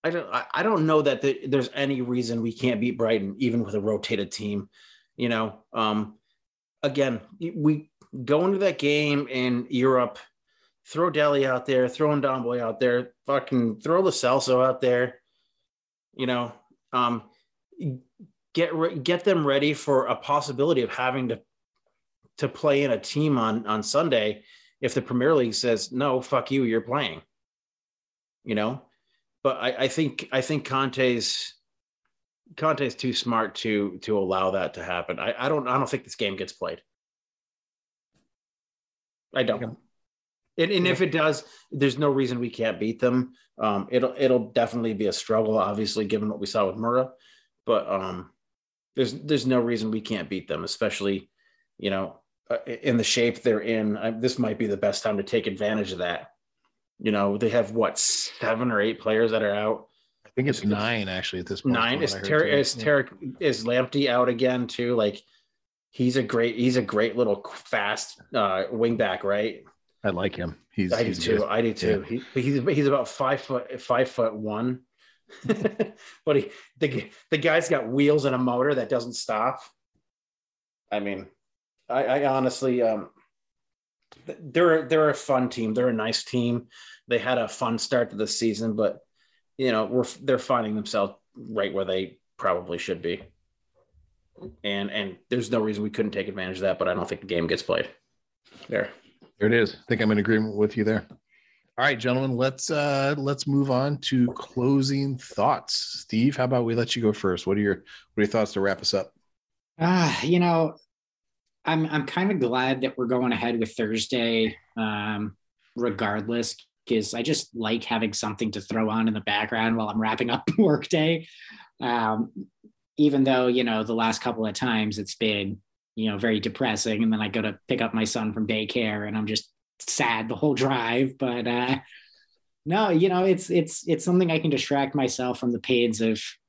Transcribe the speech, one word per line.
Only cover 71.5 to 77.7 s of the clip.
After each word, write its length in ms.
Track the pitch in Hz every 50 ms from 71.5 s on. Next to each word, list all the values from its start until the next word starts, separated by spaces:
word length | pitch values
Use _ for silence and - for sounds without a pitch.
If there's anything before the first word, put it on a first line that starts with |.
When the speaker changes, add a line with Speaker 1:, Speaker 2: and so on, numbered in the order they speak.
| 101 113
Speaker 1:
do 120 | 117 113 107
too. 320 | - - 110 107 98 - -
Speaker 2:
Yeah. 100 | 117 123 - - -
Speaker 1:
He, 80 | 135
he's, 220 | 123 139 143 135 120
he's 240 | 190 156 147 143
about 220 | 139 139 135 120 -
five 320 | - - 139 131 143 139
foot, 400 | - - 135 123 - - 127 123
five 260 | - - 123 123 131 127
foot 240 | - - 117 113 107
one. 480 | 107 110 107 107 107 117 127 127 127 _ _ _ _ _ _ _ _ _ _ - - -
<laughs> 100 | - 214 - 208 208 - - 220 - - _ - - - _ _
But 100 | 156 147
he, 140 | 139 - - - - - _ _ 127
the, 300 | 156 143 131 113 - - - - _ _
the 80 | 165
guy's 300 | 151 147 165 156 170 170
got 180 | 170